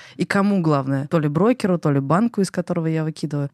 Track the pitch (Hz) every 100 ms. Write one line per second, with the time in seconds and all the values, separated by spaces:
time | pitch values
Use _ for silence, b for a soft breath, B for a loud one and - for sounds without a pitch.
0 | B B 175 202 196 196 156 143 135 135
1 | 143 170 147 151 214 254 202 175 156 139
2 | 135 165 233 214 185 - 175 175 160 160
3 | 156 156 151 147 139